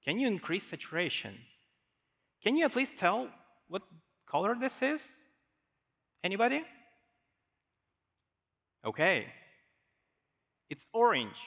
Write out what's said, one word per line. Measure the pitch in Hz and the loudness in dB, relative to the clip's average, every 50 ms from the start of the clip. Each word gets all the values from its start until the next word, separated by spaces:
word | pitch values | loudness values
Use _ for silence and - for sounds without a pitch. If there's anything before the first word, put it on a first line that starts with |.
| _ | _
Can | - 135 220 | 0 0 2
you | 269 254 | 2 0
increase | 208 175 - - 165 202 - - | 0 -2 -2 -4 -4 -4 -4 -8
saturation? | - 165 - - 160 165 180 170 165 - - 104 98 104 123 - _ _ _ _ _ _ _ _ _ _ _ _ _ _ _ _ _ _ - | -14 -14 -12 -6 -2 -2 -2 -2 -2 -6 -6 -8 -12 -14 -20 -20 _ _ _ _ _ _ _ _ _ _ _ _ _ _ _ _ _ _ 0
Can | 208 254 311 | 2 2 4
you | 330 | 2
at | 285 - | 2 2
least | 240 269 - - - | 0 -2 -2 -4 0
tell | 196 175 190 233 262 - - - - _ _ _ _ _ | 2 2 2 2 -4 -6 -12 -18 -20 _ _ _ _ _
what | 165 196 - _ - - _ _ _ _ _ - | -8 -8 -8 _ -20 -20 _ _ _ _ _ -4
color | - 143 180 202 233 240 | -2 0 0 0 0 0
this | 247 269 - - | -2 -4 -2 0
is? | 262 269 302 302 - - - _ _ _ _ _ _ _ _ _ _ _ _ _ _ _ _ _ _ _ _ _ - | -2 0 0 -2 -6 -12 -20 _ _ _ _ _ _ _ _ _ _ _ _ _ _ _ _ _ _ _ _ _ -6
Anybody? | 180 190 196 226 240 262 294 320 - - - - _ _ _ _ _ _ _ _ _ _ _ _ _ _ _ _ _ _ _ _ _ _ _ _ _ _ _ _ _ _ _ _ _ _ _ _ _ _ _ - | -4 0 2 2 2 2 0 -4 -8 -16 -20 -20 _ _ _ _ _ _ _ _ _ _ _ _ _ _ _ _ _ _ _ _ _ _ _ _ _ _ _ _ _ _ _ _ _ _ _ _ _ _ _ -8
Okay. | 113 110 - 156 185 185 135 104 - - - - - _ _ _ _ _ _ _ _ _ _ _ _ _ _ _ _ _ _ _ _ _ _ _ _ | -8 -2 0 2 2 2 0 -2 -6 -14 -20 -20 -20 _ _ _ _ _ _ _ _ _ _ _ _ _ _ _ _ _ _ _ _ _ _ _ _
It's | 147 - - _ _ | -16 -16 -16 _ _
orange. | 226 233 240 208 135 120 104 - - - | 6 6 6 6 4 0 -2 -6 -14 -16